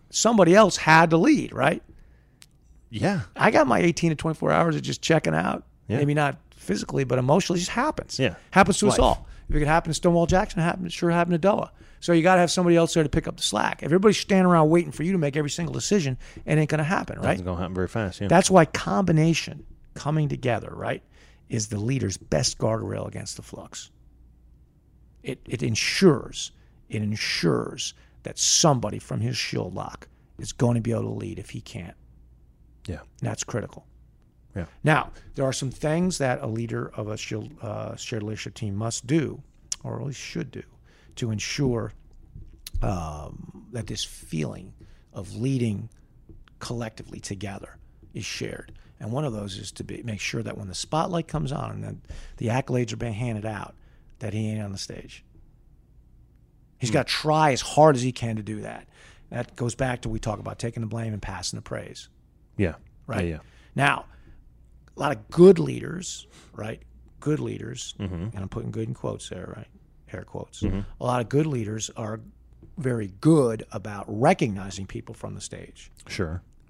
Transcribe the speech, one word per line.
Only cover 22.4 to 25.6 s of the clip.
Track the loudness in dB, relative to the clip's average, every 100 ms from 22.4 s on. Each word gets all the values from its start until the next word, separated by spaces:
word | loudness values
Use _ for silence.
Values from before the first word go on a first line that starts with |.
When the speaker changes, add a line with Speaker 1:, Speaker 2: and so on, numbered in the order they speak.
| 0 0
Speaker 1:
guardrail | 0 0 -2 -6 -6
against | -8 -10 -12
the |
flux. | -14 -16 -14 -16 -18 _ -20 -20 -20 _ _ -20 _ _ _ _ _ _
It, | -12 -12 -10
it | -6